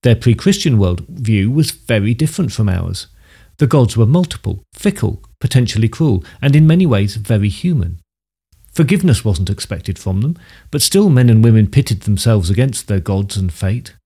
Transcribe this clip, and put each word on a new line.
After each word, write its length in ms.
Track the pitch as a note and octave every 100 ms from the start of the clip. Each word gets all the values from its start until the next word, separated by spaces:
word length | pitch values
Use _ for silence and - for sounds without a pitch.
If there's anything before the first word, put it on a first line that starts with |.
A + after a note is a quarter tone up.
Their 120 | B2+ A#2
pre-Christian 600 | - G#2+ - G3+ D#3+ A#2
world 280 | F#2+ F2+ -
view 420 | - A2+ G#2+ G2
was 220 | C#3 D#3
very 420 | - - A2+ G2+
different 380 | A#2 D#3 - D#3+
from 180 | - G#2+
ours. 380 | F2+ F2 F#2 - _ _ _ _ _
The 100 | C#3
gods 280 | D3+ A#2+ -
were 120 | A2+
multiple, 560 | D#3 E3+ - - F#2 _
fickle, 500 | - G#3 G3+ G2 F#2 - _
potentially 480 | A#2+ B2+ A#2+ A2 A2+
cruel, 360 | - D#3+ F#2+ - -
and 140 | C#3 C#3+
in 120 | D#3
many 180 | E3+ F#3
ways 300 | G#2+ G2+ A2
very 340 | G#2 A2 G#2
human. 500 | F#2+ F3+ D#3 E2+ E2 _ _ _ _ _ _ _
Forgiveness 520 | - D3 F#3+ F3+ A2
wasn't 260 | A2 E2+ F#2
expected 500 | G2+ - F2 - F#2+
from 220 | - F#2+
them, 160 | B2+ E3+ - - -
but 100 | D3
still 280 | - G3 G#3
men 200 | B2+ B2
and 140 | A2
women 240 | A#2 A2 G#2
pitted 340 | - G#2+ G2
themselves 480 | - G2+ - A2 E2+
against 380 | G2+ C3+ - -
their 120 | G2+
gods 380 | E2 G2 G2 -
and 160 | F#2
fate. 400 | E2 F#2+ A#2 - _